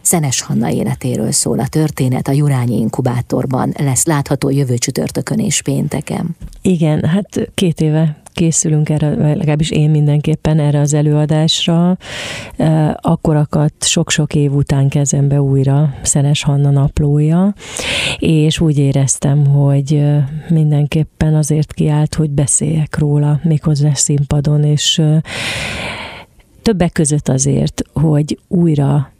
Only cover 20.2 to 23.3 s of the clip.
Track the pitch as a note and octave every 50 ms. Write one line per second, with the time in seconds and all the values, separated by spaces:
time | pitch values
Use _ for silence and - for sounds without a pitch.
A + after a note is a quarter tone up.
20.2 | C#3+ C3+ D3+ D#3 - - E3+ D#3+ D#3 D3+ D3+ C#3+ D3 C#3+ - E3 D3+ - _ _
21.2 | E3 D#3 D#3 D#3 D3+ C#3 D3+ D3+ D3+ - - - E3 D#3 D3+ D3 D3+ D3+ - -
22.2 | D#3 D3+ C#3+ C#3+ D3 C3 - - D3 D3+ D#3+ D#3+ D3+ C#3+ - - D3+ D3 C#3+ D3
23.2 | D3 D3